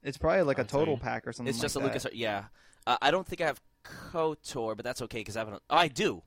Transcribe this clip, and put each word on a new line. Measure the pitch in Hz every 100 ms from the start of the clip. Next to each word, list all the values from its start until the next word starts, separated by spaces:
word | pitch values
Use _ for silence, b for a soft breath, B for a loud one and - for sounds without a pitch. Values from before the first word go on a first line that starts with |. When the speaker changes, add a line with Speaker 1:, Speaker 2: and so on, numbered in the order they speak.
Speaker 1:
it's | 151 131
probably, | 160 185
like, | 156 139
a |
Speaker 2:
I'll | 117
tell | 139
Speaker 1:
Total | 160
Speaker 2:
you. | 135
Speaker 1:
Pack | 117 117 123
or |
something | 117 123
Speaker 3:
It's | 117
just | 143 139
Speaker 1:
like |
Speaker 3:
a | 135
Speaker 1:
that. | 127
Speaker 3:
Lucas, | 131 117
yeah. | 113 101 101 b b b -
Uh, | 123
I | 139
don't | 175 185
think | 175
I | 160
have | 131 _ _
kotor, | - - - 170 160 151 - 135 113 107
but |
that's | 120 131
okay | 117 117
'cause | 104 110
I |
haven't. | 110 101 _
Oh, | 151
I | 170
do. | 127 202 92